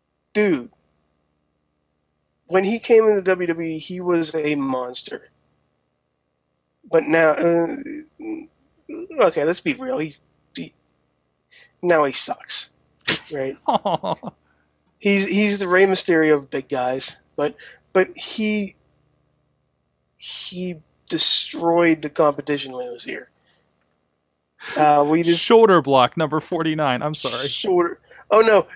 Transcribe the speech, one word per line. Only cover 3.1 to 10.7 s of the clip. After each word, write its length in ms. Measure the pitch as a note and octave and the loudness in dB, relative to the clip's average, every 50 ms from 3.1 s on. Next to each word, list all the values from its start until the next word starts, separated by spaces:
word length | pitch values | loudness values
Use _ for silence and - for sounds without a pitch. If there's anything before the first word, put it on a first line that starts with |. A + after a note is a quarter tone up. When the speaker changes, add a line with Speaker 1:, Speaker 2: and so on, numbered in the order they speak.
| G#3+ G3+ F#3 | 2 2 2
Speaker 1:
W 240 | F#3+ F#3 F3+ F3+ | 0 0 0 0
W 220 | E3 E3 E3 E3+ E3 | -4 -4 -4 -4 -6
E, 100 | D#3+ D#3+ | -6 -8
he 220 | D#3+ - F#3 F3+ | -10 -10 -12 -8
was 340 | F3+ F3 F3 E3+ E3 D#3 - | -2 0 0 0 0 -2 -4
a 220 | D#3+ D3+ D3+ D3+ | -4 -2 -2 -2
monster. 720 | C#3+ C#3 C3+ C3 B2+ B2+ B2 B2+ - - - - - - _ _ _ _ _ _ _ _ _ _ _ _ _ _ _ _ _ _ _ _ _ _ _ _ _ _ _ _ _ _ _ _ A#3+ | -2 -2 -2 -4 -4 -6 -6 -8 -10 -10 -10 -12 -14 -16 _ _ _ _ _ _ _ _ _ _ _ _ _ _ _ _ _ _ _ _ _ _ _ _ _ _ _ _ _ _ _ _ 0
But 140 | - D#3+ D#3 | 0 0 2
now, 260 | D3 D#3 E3 D#3+ D#3 | 4 2 4 4 4
uh, 460 | D3+ C#3+ - E3+ E3+ E3+ E3+ E3 D3 C#3 C#3 - - - - _ _ _ - - - - - - _ _ _ _ _ _ _ _ - - E4+ F#4+ E4 D4+ | 4 2 2 2 2 2 0 -2 -4 -8 -10 -12 -12 -14 -14 _ _ _ -10 -10 -10 -10 -12 -18 _ _ _ _ _ _ _ _ -14 -14 -14 -12 -2 0
okay, 240 | A#3 F3 D#3+ D#3+ D3 | 0 2 2 0 -2
let's 160 | D#3 F3 - | -2 -2 -4
be 140 | - E3+ C#3 | -4 -6 -6
real. 240 | A#2+ C4 B3+ B3+ C#3 | -6 -6 -8 -6 -6
He's, 220 | D#3 D#3+ C#3+ - _ _ _ _ _ _ _ | -6 -8 -10 -18 _ _ _ _ _ _ _
he, 160 | - E3 D#3+ | -16 -16 -16